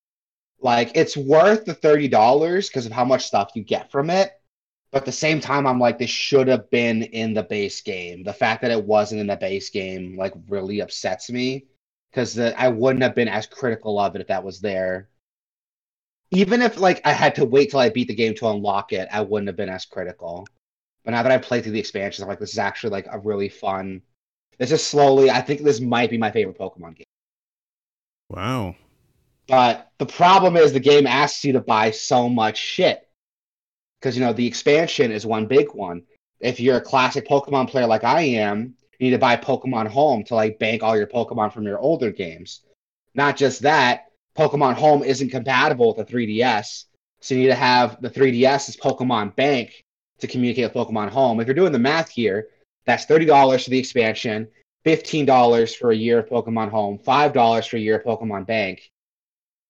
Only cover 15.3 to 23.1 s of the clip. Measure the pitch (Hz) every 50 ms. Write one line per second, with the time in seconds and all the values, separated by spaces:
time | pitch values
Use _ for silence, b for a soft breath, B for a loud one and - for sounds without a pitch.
15.3 | _ _ _ _ _ _ _ _ _ _ _ _ _ _ _ _ _ _ _ _
16.3 | 185 180 202 185 226 240 247 226 226 160 190 185 165 - - 147 139 - 160 147
17.3 | - - 151 117 120 139 143 139 - 135 127 117 107 123 120 120 110 104 117 113
18.3 | 107 - 120 113 104 104 101 104 98 98 98 - 110 95 95 - - 107 107 95
19.3 | 104 104 101 101 90 92 101 95 92 92 - - - 98 92 90 87 _ 90 85
20.3 | 85 87 98 - _ _ _ _ _ _ _ _ _ _ _ 113 117 117 117 131
21.3 | 131 127 127 - 123 120 107 110 107 110 101 - - 104 98 98 - - 98 95
22.3 | 101 - 107 98 - 107 104 101 - - - 110 101 98 92 -